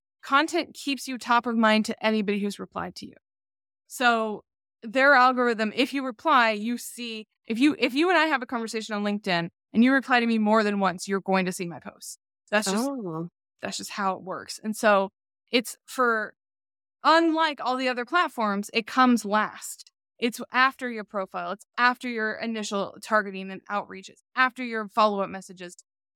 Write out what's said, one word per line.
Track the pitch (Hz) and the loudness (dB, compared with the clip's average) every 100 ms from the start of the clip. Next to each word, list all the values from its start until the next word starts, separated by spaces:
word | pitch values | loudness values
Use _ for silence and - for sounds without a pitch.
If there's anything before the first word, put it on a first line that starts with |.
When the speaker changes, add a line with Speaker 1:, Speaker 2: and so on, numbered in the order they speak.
| _ _ | _ _
Speaker 1:
content | - 269 311 339 269 | 0 2 2 -2 -4
keeps | - - 269 - | -8 -6 -6 -6
you | 247 | -8
top | - 240 240 | 0 0 2
of | 226 | 2
mind | 220 214 214 | 4 4 2
to | - 220 | -2 0
anybody | 220 202 202 | 0 0 -2
who's | 202 - | -4 -6
replied | 190 185 180 - | -10 -10 -10 -12
to | - | -18
you. | - _ _ _ _ _ _ _ | -20 _ _ _ _ _ _ _
So | - 247 226 220 208 - _ _ _ | 0 2 2 0 -6 -12 _ _ _
their | 233 262 277 | -4 2 6
algorithm, | 254 254 247 240 220 220 208 | 6 6 4 0 0 -2 0
if | 262 | -2
you | 277 262 | -2 -6
reply, | 214 320 277 226 | -4 2 4 4
you | 214 220 240 | 0 -4 -6
see, | - - 240 220 214 _ - | -8 -12 -12 -12 -14 _ -6
if | 226 | 2
you, | 294 - | 2 2
if | 254 | -2
you | 262 349 | 2 2
and | 339 | 2
I | 311 | 2
have | 269 | -2
a | 247 | -4
conversation | 240 220 226 214 208 | -6 -6 -6 -6 -4
on | |
LinkedIn | 208 208 202 170 170 - _ | -2 -2 -2 -2 -2 -10 _
and | 220 | 4
you | 247 | 4
reply | 269 254 247 | 4 2 2
to | 233 | 2
me | 226 | 2
more | 214 220 | 4 4
than | 208 202 | 2 0
once, | 190 175 - | -2 -2 -4
you're | 196 | -4
going | 185 190 180 | 0 0 0
to | |
see | 185 175 | -4 -8
my | 156 | -10
posts. | - - - - _ _ _ | -16 -18 -18 -18 _ _ _
That's | 208 208 | -2 0
just, | 196 269 | 0 0
Speaker 2:
Oh. | 277 190 160 170 - _ _ | -4 -6 -6 -8 -12 _ _
Speaker 1:
that's | 107 - | -10 -8
just | - | -10
how | - 196 185 | -4 -4 -4
it | |
works. | 175 156 95 - | -8 -12 -12 -10
And | 220 208 | -8 0
so | 220 196 196 - _ _ _ | 4 4 2 -8 _ _ _
it's | 247 240 - - | -2 -2 -12 -12
for, | - 247 220 214 - _ _ _ _ _ _ | -2 0 0 -4 -12 _ _ _ _ _ _
unlike | 285 320 330 320 320 285 | 4 6 4 2 0 -2
all | 233 254 | -2 0
the | 254 | -2
other | 247 240 | -2 0
platforms, | 349 320 - 214 196 208 | 0 0 0 -2 -2 -2
it | 233 220 | -4 0
comes | - 254 233 202 | 4 6 6 2
last. | 214 202 - - - - _ _ _ | 0 0 -6 -14 -16 -20 _ _ _
It's | 240 220 233 | -6 -4 -4
after | 247 262 - 247 | 2 2 0 -8
your | 226 | -8
profile. | 202 208 190 190 175 | -8 -8 -6 -8 -8
It's | 202 - - | -10 -10 0
after | 247 247 254 | 0 0 -6
your | 233 214 - | -4 -4 -4
initial | 233 220 208 202 185 - | -6 -6 -4 -4 -4 -8
targeting | - 214 202 190 190 | -2 0 0 -8 -10
and | 190 - | -12 -8
outreach. | 202 - 190 190 | -8 -8 -14 -18
It's | - _ 254 | -20 _ 0
after | 254 254 | 0 -2
your | 247 226 208 | -6 -6 -4
follow-up | - 214 202 185 | 2 2 2 -4
messages. | 190 185 185 180 - _ _ _ | -8 -14 -16 -16 -18 _ _ _